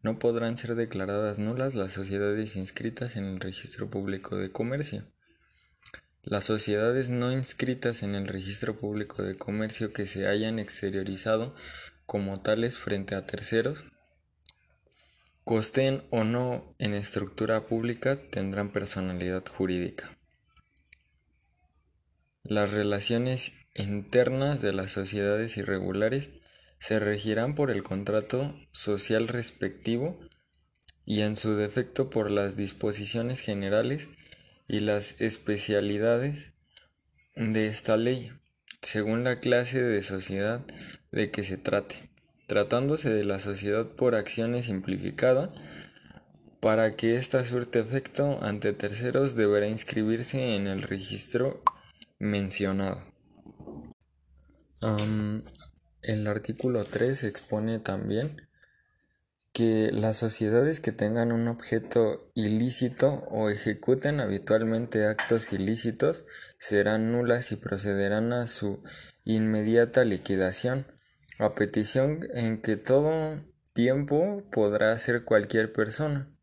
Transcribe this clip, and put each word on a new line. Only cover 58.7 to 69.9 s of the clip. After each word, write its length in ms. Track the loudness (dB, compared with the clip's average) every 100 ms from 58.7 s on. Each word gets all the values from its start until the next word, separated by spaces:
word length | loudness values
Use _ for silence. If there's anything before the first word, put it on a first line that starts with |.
| _ _ _ _ _ _ _ _
que 380 | 2 4 4 2
las 240 | 2 0 2
sociedades 600 | 0 0 2 4 4 2
que 140 | -4
tengan 400 | -2 0 2 0
un 160 | 0 -2
objeto 840 | -4 -2 -2 0 2 2 0 -6
ilícito 880 | -2 0 2 2 2 0 2 2 2 -4
o 200 | 0 0
ejecuten 680 | 0 -2 -2 2 2 2 0
habitualmente 840 | 0 -2 2 2 4 0 0 2 2
actos 460 | 0 2 2 2
ilícitos 720 | 0 0 2 0 2 0 0 -8 -16 -16 -6
serán 540 | 2 4 4 4 2
nulas 400 | 2 2 2 2
y 60 | -4
procederán 760 | -4 -2 0 0 2 2 0
a 140 | -2 -2
su 360 | -2 -2 -6 -10 -16 -18 -12
inmediata 800 | 0 2 2 2 4 6 6